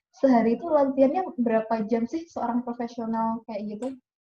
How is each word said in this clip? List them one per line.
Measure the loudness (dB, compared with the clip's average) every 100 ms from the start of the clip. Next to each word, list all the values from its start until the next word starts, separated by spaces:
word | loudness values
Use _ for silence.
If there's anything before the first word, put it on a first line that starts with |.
| _
sehari | _ 4 4 4 0
itu | 2
latihannya | 2 4 4 4 4 -4 -2
berapa | 0 0 0 -4 0
jam | -2
sih | -2 -6 -8
seorang | -6 -2 -2 -4
profesional | -8 -8 -8 -6 -2 -2 -4 -8
kayak | -10 -8 -8
gitu? | -10 -10 _ _